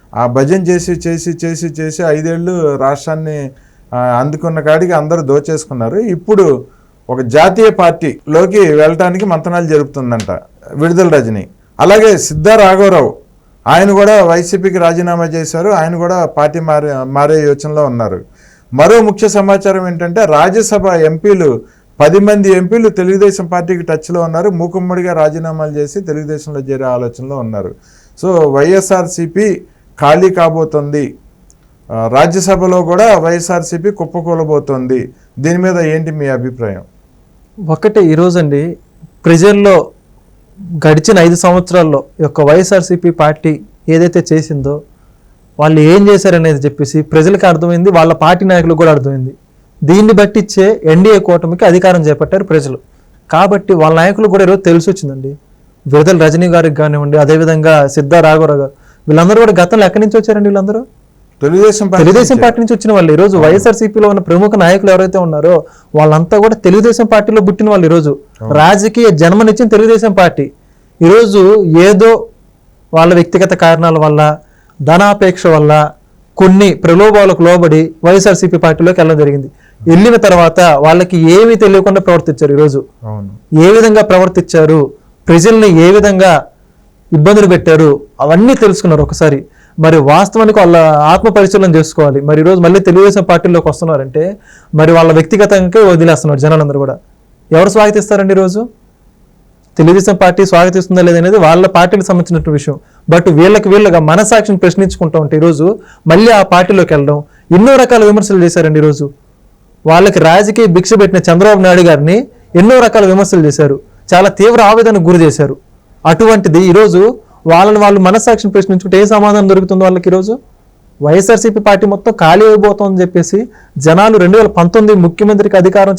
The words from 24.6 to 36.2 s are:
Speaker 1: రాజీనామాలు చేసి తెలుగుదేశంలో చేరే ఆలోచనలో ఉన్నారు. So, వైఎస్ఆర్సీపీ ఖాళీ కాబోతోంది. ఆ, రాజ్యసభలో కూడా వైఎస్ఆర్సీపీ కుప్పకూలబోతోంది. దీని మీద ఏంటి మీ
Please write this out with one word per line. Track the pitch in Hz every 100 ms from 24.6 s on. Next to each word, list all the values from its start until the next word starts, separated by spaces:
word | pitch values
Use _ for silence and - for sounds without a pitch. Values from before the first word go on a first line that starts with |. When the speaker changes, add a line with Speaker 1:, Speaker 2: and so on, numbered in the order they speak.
| 170 185 180 180 180
Speaker 1:
రాజీనామాలు | 165 151 160 160 160 151
చేసి | 147 147 202
తెలుగుదేశంలో | 175 151 151 151 151 147
చేరే | 135 135 131
ఆలోచనలో | 123 120 120 131 139
ఉన్నారు. | 113 107 90 - _ _ _ - 185
So, |
వైఎస్ఆర్సీపీ | 175 151 139 156 190 190 190 165 - 165 190 214 - - _ _ -
ఖాళీ | 147 160 185
కాబోతోంది. | 185 165 160 156 151 147 147 135 - _ _ _ _ _ _ -
ఆ, | 113 113
రాజ్యసభలో | 131 165 185 180 185 185 180
కూడా | 170 180 226 190
వైఎస్ఆర్సీపీ | 165 175 170 175 165 170 196
కుప్పకూలబోతోంది. | 202 165 175 165 165 156 151 143 131 127 127 - - _ -
దీని | 151 180
మీద | 185 180
ఏంటి | 160 160 160
మీ | 151